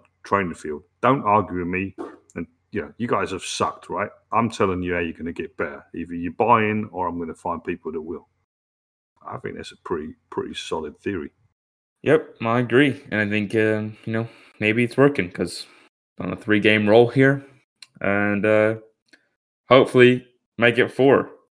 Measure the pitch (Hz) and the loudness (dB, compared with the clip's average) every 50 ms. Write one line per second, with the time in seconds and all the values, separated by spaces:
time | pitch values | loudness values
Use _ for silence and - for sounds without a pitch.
0 | - _ _ _ - - 98 101 95 85 73 - - 78 73 - - _ _ _ | -10 _ _ _ -4 -2 0 0 0 -2 -6 -8 -10 -10 -10 -10 -12 _ _ _
1 | - 123 139 143 110 104 104 107 92 82 90 90 87 87 92 92 98 95 - - | 2 2 2 2 2 2 2 2 2 0 -4 -6 -6 -4 -4 -4 -6 -6 -10 -12
2 | - - - - _ _ _ 85 82 - _ _ _ _ - 101 73 73 - - | -16 -16 -16 -20 _ _ _ -12 -12 -12 _ _ _ _ -8 -8 -8 -8 -10 -10
3 | 117 120 120 101 92 85 95 87 - - - - 101 76 - - - - 82 90 | -4 -2 -2 -2 -2 -4 -6 -8 -8 -8 -4 -2 -2 -4 -4 -8 -12 -10 -6 -6
4 | 104 - - _ _ _ 104 110 120 110 - - 107 95 90 90 90 90 87 87 | -6 -6 -8 _ _ _ -2 0 0 0 0 0 0 0 0 -2 -2 -2 -2 -2
5 | 87 82 80 - 80 85 80 - 80 - - - 85 76 71 69 - _ - 85 | -4 -4 -6 -8 -10 -10 -8 -8 -10 -10 -8 -8 -8 -8 -8 -12 -18 _ -12 -12
6 | 82 87 87 85 85 87 - - 113 110 120 110 107 107 107 107 104 101 - 90 | -10 -10 -8 -8 -8 -8 -4 -2 2 4 4 4 4 2 0 -2 -4 -6 -6 -6
7 | 90 85 85 85 85 80 78 - - 87 85 82 - 90 87 - - 80 76 80 | -6 -6 -6 -6 -8 -8 -10 -8 -8 -6 -6 -6 -6 -8 -8 -8 -8 -10 -8 -8
8 | 78 82 80 73 - _ _ _ _ _ _ _ _ _ _ _ _ _ _ _ | -8 -10 -12 -12 -14 _ _ _ _ _ _ _ _ _ _ _ _ _ _ _
9 | _ _ _ _ _ - 110 - - - - - - - - _ _ - 90 76 | _ _ _ _ _ -14 -12 -10 -10 -10 -12 -12 -14 -16 -18 _ _ -6 -6 -6
10 | 78 80 - - _ _ - - - - - - - - 87 80 78 73 - _ | -6 -8 -14 -18 _ _ -8 -8 -8 -8 -10 -12 -8 -8 -6 -6 -6 -8 -12 _
11 | _ - 101 82 73 - - _ _ _ _ _ _ _ _ _ _ _ _ _ | _ -6 -6 -6 -8 -10 -14 _ _ _ _ _ _ _ _ _ _ _ _ _
12 | - 127 151 - - - - - 113 113 117 123 123 113 117 135 147 139 117 - | 2 2 2 2 2 -2 -8 -6 -2 0 0 0 0 4 4 4 4 4 2 -4
13 | - - - 107 104 101 107 107 104 95 113 110 107 110 110 107 107 107 107 - | -8 -4 -2 -2 0 0 0 -2 -2 0 0 2 2 2 0 0 -4 -6 -10 -12
14 | - 113 113 113 117 117 - - - _ _ _ 107 107 107 120 120 117 - 131 | -8 -6 -4 -4 -4 -6 -10 -18 -20 _ _ _ 0 0 2 2 0 0 2 4
15 | 139 143 139 - 90 85 - - 90 87 - - - - - _ _ _ _ _ | 4 4 4 2 -4 -6 -4 -6 -6 -6 -6 -10 -16 -18 -20 _ _ _ _ _
16 | _ _ _ - - - - - - 110 107 107 104 107 107 107 104 104 107 117 | _ _ _ -10 -8 -8 -8 -8 0 0 2 4 4 4 4 4 4 6 6 6
17 | 120 120 - 135 135 135 143 139 - - _ _ _ _ _ _ - - _ - | 6 6 4 4 4 4 2 0 -6 -14 _ _ _ _ _ _ -20 -20 _ -6
18 | - 98 101 101 104 104 101 101 98 107 107 107 107 110 113 110 - _ _ _ | -4 -2 0 0 0 0 0 0 2 2 4 4 4 2 0 -4 -8 _ _ _
19 | _ _ - _ _ _ _ _ _ _ _ _ _ - 123 135 - - - 127 | _ _ -20 _ _ _ _ _ _ _ _ _ _ 2 2 4 4 4 6 6
20 | 123 123 127 123 - - _ _ _ _ _ - 117 120 117 123 104 - - - | 6 6 6 2 -4 -12 _ _ _ _ _ 0 2 2 4 2 0 0 0 2
21 | 131 139 120 92 - - - - _ _ _ _ | 4 4 4 4 2 -2 -10 -20 _ _ _ _